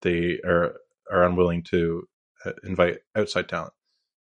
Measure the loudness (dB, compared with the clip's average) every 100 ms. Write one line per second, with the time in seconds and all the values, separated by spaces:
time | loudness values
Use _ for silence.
0 | -2 0 0 -2 0 2 0 -4 _ _
1 | -4 2 4 4 2 0 -2 0 0 -2
2 | -8 _ _ _ -12 -10 -4 0 2 0
3 | _ -4 -2 -2 -4 -6 -10 -14 _ _
4 | _ _